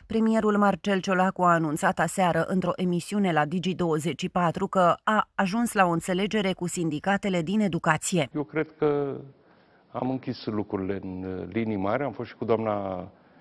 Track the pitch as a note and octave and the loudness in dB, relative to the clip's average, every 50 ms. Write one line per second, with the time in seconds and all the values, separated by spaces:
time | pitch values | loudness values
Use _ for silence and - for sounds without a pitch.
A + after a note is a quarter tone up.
0 | - - - A3+ A3 A3+ A3+ A3 G#3 G#3+ G#3 G#3 G#3 G3+ F#3+ E3 - G3+ G3 F#3+ | -12 -4 -2 0 2 2 2 2 2 2 2 4 4 4 2 2 0 -2 -2 0
1 | D#3+ G3 F#3+ F3+ F#3 F#3+ F#3 - F3+ F3 E3+ E3 E3 D#3 D3 E3 - F3+ F#3 - | 0 0 2 2 2 2 2 2 4 4 4 4 2 0 -2 0 0 0 2 2
2 | E3 E3 - - F#3 F3 D#3+ E3 E3 - F#3+ F#3 F3 E3+ - - F#3 F3+ F3 F3 | 0 0 2 2 2 2 4 2 0 0 0 -2 0 -2 -2 -2 0 0 0 -2
3 | - - G3+ G#3 G3+ F#3 D#3+ D#3 D3+ D3 D#3+ F#3 D3+ F#3 F#3 E3+ F3+ E3 D#3 D#3 | -4 -2 -2 0 0 2 2 2 0 0 -2 -4 -2 -2 -2 0 0 0 0 0
4 | C#3 E3+ C#3+ - - F3 - F#3 F3+ E3 D3+ F3 F#3+ - - F#3+ F3+ E3+ D#3 - | 0 -2 -4 -4 -6 -4 -2 0 0 0 0 0 -4 0 2 4 4 4 4 2
5 | - - A3 G#3 - _ _ - G3 F#3 F#3 A#3 A#3+ A3+ - G#3 F#3+ F3 E3+ E3 | 2 0 2 0 0 _ _ -4 -2 -2 0 0 0 0 2 4 4 4 4 0
6 | - - F#3 F3+ G3+ F#3+ F3 A3 G3 F#3+ F3+ - F3 F3 - - E3+ E3 D3+ D3 | 0 -2 -2 0 0 0 0 0 0 0 -2 -2 -4 -4 -2 -2 -2 -2 -2 -2
7 | - F#3+ G3+ G3 - G#3 F#3 F3 D#3+ D#3+ G3 A3 G#3+ G3 D3+ E3 - E3+ D#3 D#3 | -2 -2 -2 0 0 0 0 0 0 0 0 2 2 2 0 0 2 2 2 2
8 | - - - F3 C#3+ B2 - D3+ C#3+ - - D#3 D#3 D3+ - - D#3 D3 D3 C#3+ | 0 0 0 0 0 0 -2 -6 -6 -2 -2 -4 -4 -4 -2 0 2 2 2 2
9 | C#3+ C#3 C3 B2+ C3+ C#3 - _ _ _ _ _ _ _ _ _ _ _ - A2+ | 0 -4 -6 -8 -12 -16 -20 _ _ _ _ _ _ _ _ _ _ _ -6 -4
10 | B2 B2+ C3 B2+ - - B2 - - - G#2+ G#2 G2 - - G2 F#2+ F#2+ G2 F#2+ | -2 -2 -2 -4 -4 -6 -8 -6 -6 -6 -4 -4 -4 -4 -4 -4 -4 -4 -4 -6
11 | F#2 F#2+ F#2 F#2 F#2 F#2 F#2 F#2 F2+ F2 F#2 A2 A2+ A2 G#2+ G2 F#2 G2 A2 C3 | -6 -8 -10 -8 -8 -8 -8 -8 -8 -6 -4 -4 -2 -2 -2 -2 -2 0 -2 -2
12 | C#3+ C3+ G#2+ - A#2+ - - - A#2 G#2+ A2+ G#2+ A2+ A2 G#2 G2+ G2 G2 F#2+ F2+ | -2 -4 -6 -8 -12 -12 -10 -8 -2 0 0 0 2 0 -2 -2 -4 -6 -6 -8
13 | F2+ F#2+ - - _ _ _ - | -10 -12 -16 -20 _ _ _ -20